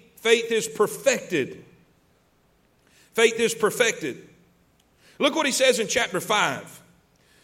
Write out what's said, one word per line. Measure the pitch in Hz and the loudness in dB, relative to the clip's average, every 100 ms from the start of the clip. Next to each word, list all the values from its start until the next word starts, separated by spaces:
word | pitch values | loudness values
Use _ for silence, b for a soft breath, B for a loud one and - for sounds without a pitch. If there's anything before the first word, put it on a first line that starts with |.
| - - | -20 -6
faith | 220 240 226 | 2 2 4
is | 226 - | -2 -2
perfected. | - 208 - 269 233 - 165 123 - - _ _ _ _ _ _ _ _ _ _ _ b b b | 0 -2 0 -2 -2 -2 -2 -2 -8 -20 _ _ _ _ _ _ _ _ _ _ _ b b b
Faith | - 233 226 | 2 2 4
is | 233 220 | 0 0
perfected. | 208 - 233 - 151 - - - _ _ _ _ _ b b b | 0 2 0 0 -6 -8 -14 -20 _ _ _ _ _ b b b
Look | 285 302 | 0 0
what | 285 | -2
he | |
says | - 262 233 | 2 2 2
in | 208 | 0
chapter | 247 220 180 | -2 -2 -2
five. | - 214 170 123 90 - - _ _ b b b | -2 0 0 -2 -10 -20 -20 _ _ b b b